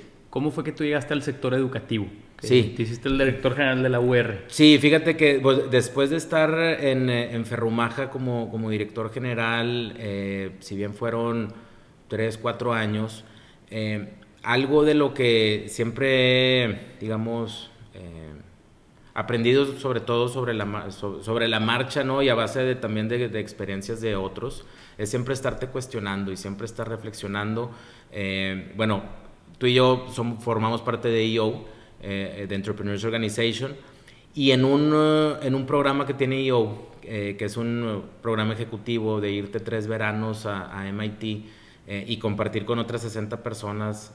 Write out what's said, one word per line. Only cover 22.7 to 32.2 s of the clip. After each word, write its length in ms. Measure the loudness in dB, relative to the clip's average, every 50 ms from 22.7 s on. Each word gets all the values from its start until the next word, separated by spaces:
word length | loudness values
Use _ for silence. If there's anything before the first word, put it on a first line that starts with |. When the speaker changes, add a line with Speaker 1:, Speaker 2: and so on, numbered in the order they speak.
| 0
Speaker 2:
también 320 | -2 -2 -2 -2 -2 -2
de, 220 | -2 -2 -2 -2 -2
de 100 | -4 -6
experiencias 600 | -6 -6 -8 -10 -8 -6 -6 -6 -6 -8 -8 -4
de 160 | -2 -2 -2
otros, 480 | -2 -2 -4 -6 -8 -8 -8 -10 -10 -16 -18 -20 -20 -20 -16 -8 -6
es 100 | -6 -2
siempre 240 | -2 -2 -2 -2 -4
estarte 320 | -2 -2 -4 -4 -4 -8
cuestionando 640 | -6 -6 -8 -8 -6 -8 -6 -4 -4 -4 -4 -4 -6
y 60 | -6
siempre 280 | -8 -8 -10 -8 -8 -8
estar 220 | -10 -8 -8 -8
reflexionando. 840 | -6 -6 -8 -8 -10 -12 -10 -8 -6 -4 -4 -4 -2 -4 -4 -4 -6 -10 -16 -20 -20 -20 -20 -20 -14
Eh, 600 | -8 -6 -4 -4 -2 -2 -2 -4 -4 -6 -8 -10 -4
bueno, 260 | -2 0 0 0 -2 -4 -8 -14 -16 -18 -20 -20 -20 -20 -20 -8
tú 80 | 0 2
y 80 | 4 6
yo 320 | 6 6 6 4 2 0 -6 -6
som-, 240 | -4 -4 -4 -4 -4
formamos 440 | -2 -2 0 2 2 0 0 -2 -2
parte 240 | -2 -2 0 0
de 180 | 2 2 4 2
E 140 | 2 2 2
O, 260 | 2 0 -2 -4 -10 -14 -18 -20 -20 -20 -18 -14
eh, 460 | -8 -6 -6 -4